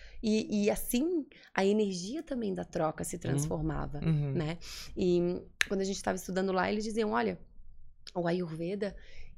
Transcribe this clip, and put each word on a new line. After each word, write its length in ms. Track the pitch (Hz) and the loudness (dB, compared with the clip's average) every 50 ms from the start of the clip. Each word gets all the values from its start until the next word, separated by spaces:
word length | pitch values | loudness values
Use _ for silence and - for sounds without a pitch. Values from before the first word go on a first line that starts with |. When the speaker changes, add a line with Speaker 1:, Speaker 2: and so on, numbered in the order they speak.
| - - - - | -18 -14 -12 -2
Speaker 1:
E, 440 | - 220 214 220 - - 208 208 208 | 2 2 4 4 2 2 0 2 4
e 60 | 208 | 4
assim, 520 | 214 - - - - 240 294 349 370 320 262 - - - - - _ | 2 2 0 0 2 2 2 2 2 0 -2 -4 -12 -20 -20 -4 _
a 100 | - 196 | 4 4
energia 560 | 196 208 214 214 196 185 175 175 202 262 330 | 6 6 6 4 2 0 -4 -6 -6 -6 -6
também 320 | - - 277 247 226 202 | -6 -4 -4 -2 -2 -2
da 120 | 185 180 180 | -2 -2 -4
troca 400 | - - 190 156 156 - - - | -4 0 2 2 2 0 -2 -4
se 100 | - - | -6 -6
Speaker 2:
Uhum. 60 | 170 | -4
Speaker 1:
transformava, 800 | - - 135 143 147 156 175 165 156 156 147 143 147 - 147 143 - | -2 0 0 2 2 0 0 0 0 0 0 -2 -2 -4 -4 -2 2
Speaker 3:
Uhum. 280 | 160 160 147 147 143 | 2 2 2 2 0
Speaker 1:
né? 260 | 135 175 151 151 170 - - - - - - - - | 0 0 0 -2 -4 -6 -8 -10 -10 -10 -10 -8 -2
E 440 | - 185 180 175 175 175 175 180 - - - - - - - | 2 4 4 6 6 4 2 0 -2 -6 -12 0 0 2 2
quando 140 | 202 190 | 4 0
a 20 | 190 | 2
gente 180 | 190 196 - | 0 -2 -2
tava 140 | - 208 190 | -2 -2 -2
estudando 340 | 185 - - 180 190 196 196 | -2 -4 -2 0 0 2 2
lá, 180 | 185 185 180 196 | 2 2 2 2
eles 140 | 208 214 | 2 0
diziam, 280 | 214 226 208 226 220 208 | 0 0 0 0 0 2
"Olha, 260 | 220 240 233 202 180 - - - - - - - - - - - - - - - | 2 2 2 0 -2 -4 -8 -16 -16 -16 -14 -14 -14 -14 -14 -16 -16 -16 -20 -8
o 140 | - 185 170 | -4 -2 0
Ayurveda, 680 | 170 170 180 180 165 160 156 170 175 202 202 208 196 185 - - - - - - - - | 2 2 0 0 -4 -4 -6 -4 -4 -2 -2 -4 -4 -4 -8 -14 -12 -10 -10 -10 -10 -10